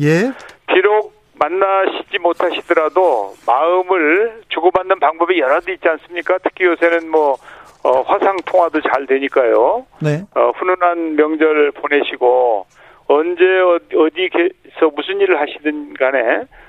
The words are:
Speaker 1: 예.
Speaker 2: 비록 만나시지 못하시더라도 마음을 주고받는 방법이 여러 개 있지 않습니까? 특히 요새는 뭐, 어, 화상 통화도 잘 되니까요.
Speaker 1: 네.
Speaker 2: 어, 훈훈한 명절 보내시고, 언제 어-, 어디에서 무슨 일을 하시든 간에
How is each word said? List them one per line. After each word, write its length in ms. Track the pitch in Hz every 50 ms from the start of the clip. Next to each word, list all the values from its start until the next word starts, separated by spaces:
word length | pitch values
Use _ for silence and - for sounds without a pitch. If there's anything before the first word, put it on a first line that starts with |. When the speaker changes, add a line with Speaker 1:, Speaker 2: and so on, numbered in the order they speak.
Speaker 1:
예. 320 | 147 151 160 175 226 269 254 - - - - _ - -
Speaker 2:
비록 400 | - 185 190 208 214 214 208 - _ _ _ _ _ -
만나시지 800 | 147 156 180 190 196 190 190 190 190 - - - - - - 196
못하시더라도 1120 | 175 170 165 - 185 170 - 143 - - 170 165 156 151 147 180 185 165 131 107 98 95 - - -
마음을 960 | 156 123 135 160 170 180 185 180 180 190 175 151 151 165 196 226 233 220 - - -
주고받는 500 | - 165 165 180 180 185 185 190 190 190
방법이 380 | - 156 160 165 170 170 185 160
여러 220 | 135 127 147 170
개 120 | - 185 185
있지 140 | - - 170
않습니까? 500 | 160 147 - - 175 170 156 - 185 185
특히 220 | - - - - 185
요새는 440 | 180 165 - 170 170 170 165 165 160
뭐, 260 | 160 156 151 143 131 - - - - - - - - _ -
어, 160 | 135 127 131
화상 340 | 117 - 190 202 - 196 196 180 -
통화도 360 | - - 180 170 160 156 151
잘 260 | - - - 135 139
되니까요. 800 | 135 135 135 139 135 - 143 123 110 107 107 120 156 208 247 262 _ _ -
Speaker 1:
네. 220 | 160 151 147 165 202 - -
Speaker 2:
어, 160 | 131 120 120 -
훈훈한 580 | - 185 185 185 180 175 175 170 170 165 160 156
명절 560 | 147 151 151 160 151 160 156 151 151 147 143
보내시고, 960 | - - - 147 143 143 - - - - 127 123 127 127 123 120 110 98 92 _ _ _ - - - _ _
언제 380 | - 143 147 160 175 180 170 180
어-, 340 | 185 185 185 185 180 170 165 - - - 170 156
어디에서 840 | 156 - 180 185 165 - 175 170 - - _ _ - - - 165 156 143
무슨 240 | 147 143 - 196 196
일을 200 | 196 185 175 143
하시든 540 | 147 147 - - 147 151 151 151 147 147 -
간에 500 | - 131 131 139 127 113 120 160 208 254 - - - -